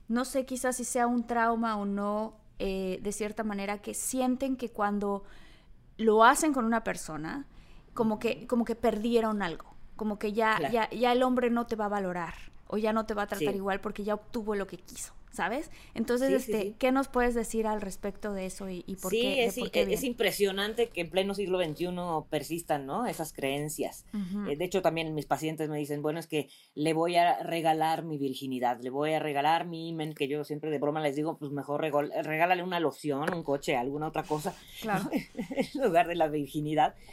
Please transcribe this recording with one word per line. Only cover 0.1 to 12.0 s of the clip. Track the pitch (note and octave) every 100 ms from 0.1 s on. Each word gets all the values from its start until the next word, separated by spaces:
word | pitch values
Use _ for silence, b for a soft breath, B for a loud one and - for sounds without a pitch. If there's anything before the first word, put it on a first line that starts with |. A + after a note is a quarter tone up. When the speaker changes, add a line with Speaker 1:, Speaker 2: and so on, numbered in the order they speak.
| A#3
Speaker 1:
sé, | C4 C#4 C4
quizás | B3+ B3+ B3+
si |
sea | A#3+ B3 A#3+
un | A#3+ A#3
trauma | A#3 A3+ A3+ A3+ G#3
o |
no, | G3+ G3+ G3+ G#3 A3 - - -
eh, | G3 F#3+ F#3 F#3
de | G3+
cierta | G3+ G#3 G#3+
manera, | A3 G3 G3+ G3+
que | A3
sienten | G#3 - B3+ B3+ B3+ C#4 C4
que | A3+
cuando | - G#3 G#3 G3+ G3 B B B B B - - -
lo | A3 G#3+
hacen | A3+ C#4 D#4
con | C4+
una | A3+ A3+
persona, | G#3 - - D3+ D#3+ C4+ - b b b -
como | - A3 G#3+
que, | A3+ -
Speaker 2:
Ujú. | A#3+
Speaker 1:
como | A#3+
que | A#3
perdieron | A3+ A#3 G#3 A#3 A#3 A3 G#3
algo, | F3+ - - - - -
como | G#3+ G#3
que | G#3+
ya, | G#3 A3 G#3+
Speaker 2:
Claro. | E3
Speaker 1:
ya, | A3+ G#3+
ya | A3 A#3+
el | B3
hombre | B3+ B3+ A#3+
no | A#3+ A#3
te | A3
va |
a | G#3
valorar, | G#3